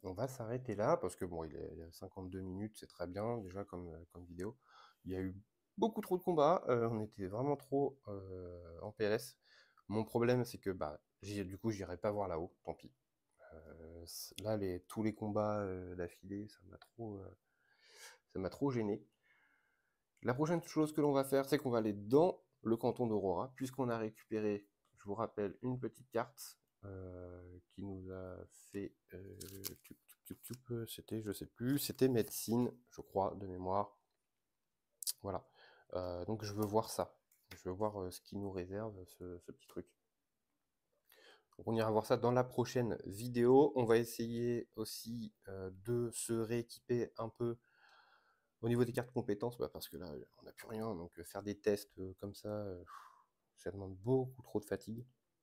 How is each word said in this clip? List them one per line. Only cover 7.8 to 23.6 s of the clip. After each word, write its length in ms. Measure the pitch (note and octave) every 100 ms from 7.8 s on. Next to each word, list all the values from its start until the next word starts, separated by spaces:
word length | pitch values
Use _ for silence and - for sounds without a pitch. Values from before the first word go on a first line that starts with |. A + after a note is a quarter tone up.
| C#3 - -
euh, 720 | G2+ F#2+ F#2 F2+ F2 F2 E2+
en 120 | G#2
P 120 | -
L 80 | G#2
S. 260 | A2 - - _ - _ _ -
Mon 160 | G#2
problème 420 | A2 A#2+ A#2 B2 A#2
c'est 100 | -
que 140 | F#2+
bah, 320 | F2+ D2+ D2+ _ -
j'ai, 240 | G2 G2+
du 140 | F#2 F#2+
coup 120 | A#2
j'irai 280 | G2+ F2+ F2+
pas 120 | G#2+
voir 180 | G#2 F#2+
là-haut, 280 | D#2+ E2 _
tant 100 | -
pis. 180 | D#2+ - _ _ _ _ _ -
Euh, 540 | D#2+ D#2+ D#2+ D#2+ E2+ E2+
c-, 280 | - - -
là 180 | G2+ A2
les, 240 | F#2+ F2+
tous 180 | - -
les 120 | G#2+
combats, 440 | G#2+ G#2+ G#2 G#2 G#2
euh, 340 | G2 F#2 F2+
d'affilée, 540 | F2+ E2+ - F#2+ G2+ G#2+
ça 120 | -
m'a 140 | F#2+ F#2
trop, 400 | - - A2+ G2
euh, 200 | F#2 F#2 _ _ _ _ - - - - _
ça 60 | F#2
m'a 100 | F#2+
trop 220 | - C#3+
gêné. 360 | B2 G#2 G2+ - _ _ _ _ _ _ _ _ _ _ _
La 100 | A2
prochaine 300 | C3 D#3 E3+
chose 320 | - D#3 D3+
que 80 | D#3
l'on 100 | D3
va 120 | C#3
faire, 220 | C3+ C#3 C3+
c'est 120 | C#3+
qu'on 100 | C3+
va 80 | A#2
aller 140 | A2
dans 500 | G2+ G#2 C3+ F3+ - _ _
le 160 | A2 A2+
canton 280 | B2+ A2 A#2+
d'Aurora, 460 | G#2+ F#2+ F2 B2+
puisqu'on 360 | C3